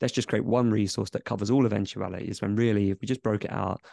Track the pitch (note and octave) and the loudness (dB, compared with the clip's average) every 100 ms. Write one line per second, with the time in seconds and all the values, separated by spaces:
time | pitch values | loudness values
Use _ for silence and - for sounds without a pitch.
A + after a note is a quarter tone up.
0 | B2 - A2+ A2 - A#2+ B2 G#2+ G2+ - | -2 -2 -2 -2 2 2 4 2 0 -2
1 | - - - G#2 G#2 C3 B2 G#2 G2 - | -4 -6 -6 -4 2 4 4 2 -2 -4
2 | F#2+ F#2 G2+ G2+ G2 G#2 A#2 G#2 G2+ G2 | -6 -6 -8 -6 -2 2 4 4 2 0
3 | G#2+ C3 A2+ G#2+ - - F#2+ - - | -2 -2 0 -2 -2 -4 -4 -6 -10